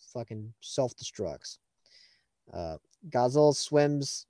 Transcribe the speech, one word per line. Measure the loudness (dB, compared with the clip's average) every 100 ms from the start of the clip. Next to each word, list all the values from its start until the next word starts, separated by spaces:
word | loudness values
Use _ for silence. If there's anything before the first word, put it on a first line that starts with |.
| -16
fucking | -12 -10 -10 -12 -16
self-destructs. | -8 -2 -2 -4 -12 -8 -8 -8 -14 -18 _ _ _ _ _ _ _ _ _
Uh, | -10 -10 -10 -16 _ -4
Godzilla | 0 2 6 6
swims. | 4 2 2 4 2 -4 -8 -10